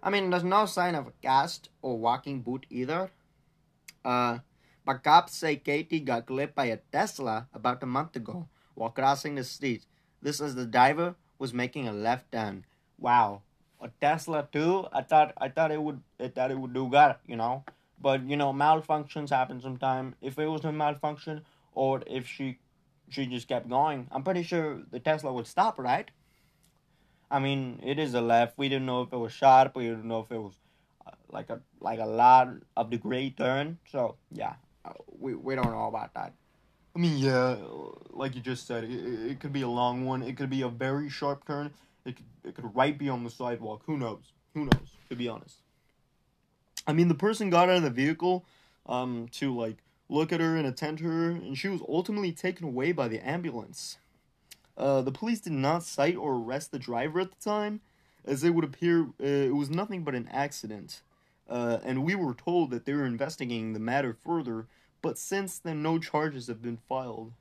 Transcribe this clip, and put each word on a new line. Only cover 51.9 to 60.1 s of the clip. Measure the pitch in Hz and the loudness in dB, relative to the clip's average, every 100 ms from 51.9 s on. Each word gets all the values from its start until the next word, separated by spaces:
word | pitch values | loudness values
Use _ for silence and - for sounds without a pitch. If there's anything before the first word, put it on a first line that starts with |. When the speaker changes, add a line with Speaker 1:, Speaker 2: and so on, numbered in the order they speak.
| 156 180 208 190 | -2 -2 -2 -2
Speaker 2:
taken | 165 185 180 165 | -4 -6 -4 -6
away | 123 143 | -2 0
by | 170 123 | 0 -2
the | 110 123 | -2 -4
ambulance. | 165 165 120 101 - - - _ _ _ _ _ - _ - | -4 -4 -8 -12 -14 -14 -16 _ _ _ _ _ -20 _ -2
Uh, | 139 135 | 2 2
the | 131 | 0
police | 139 220 226 | -4 -4 -4
did | - | -2
not | 147 135 170 | 0 2 2
cite | 170 - 143 180 | -2 0 0 2
or | 147 127 | 0 -2
arrest | 113 135 147 | -2 -6 -6
the | 143 | -10
driver | 127 117 143 160 | -4 -2 -2 -2
at | 185 | -4
the | _ | _
time, | - 208 208 208 _ _ _ _ | -2 -2 -2 -6 _ _ _ _
as | - 135 | -6 0
it | 165 | 2
would | 165 | 2
appear, | 156 135 170 170 147 - | 0 0 2 4 2 -2
uh, | 135 | 0
it | 143 139 143 | 2 2 0
was | 139 | 0
nothing | 160 214 190 | -2 -2 -4
but | 151 | -4